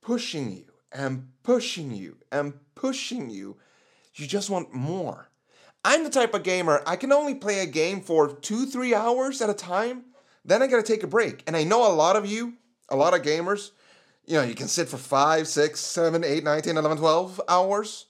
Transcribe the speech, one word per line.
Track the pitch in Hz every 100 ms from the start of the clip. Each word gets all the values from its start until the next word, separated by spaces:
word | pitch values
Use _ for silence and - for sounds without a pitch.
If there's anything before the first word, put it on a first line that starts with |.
pushing | - 233 - 160 127
you | 90 - _ _
and | 131 139 131 131 _
pushing | - 240 220 - 147
you | 107 92 - _
and | 139 143 143 _ -
pushing | 262 269 - 254 131
you. | 101 98 101 _ _ _ _ _ -
You | 147
just | 196 202
want | 190 170
more. | 127 135 185 156 82 - _ _ _ _ _
I'm | - 294
the | 311
type | 262 233
of | 208
gamer, | 170 185 170 143 151
I | 180
can | 262
only | 285 294 269
play | 202 202
a | 185
game | 147 160 190
for | 180 160 147
two, | 143 - 214 269
three | 262 254
hours | 220 226 247 262 269
at | 220
a |
time. | 208 175 180 226 254 247 _ _ _
Then | - 196
I | 269
gotta | 254
take | 220 220
a | 170
break. | 196 208 - -
And | 160
I |
know | 156 220 226
a |
lot | 170 160 208
of | 202
you, | 214 240 240 _ _ _
a | 135
lot | 156
of | 180
gamers, | 147 156 175 202 - _ _ _ _ _ -
you | 160
know, |
you | 123 113
can | 123
sit | - 156
for | 135
five, | - 135 143 160 156
six, | - 151 151
seven, | - - 165 165
eight, | 165 151
nine, | 151 151
ten, | 156 160
eleven, | 151 156
twelve | 156 160 185 185 -
hours. | 180 190 202 214 - -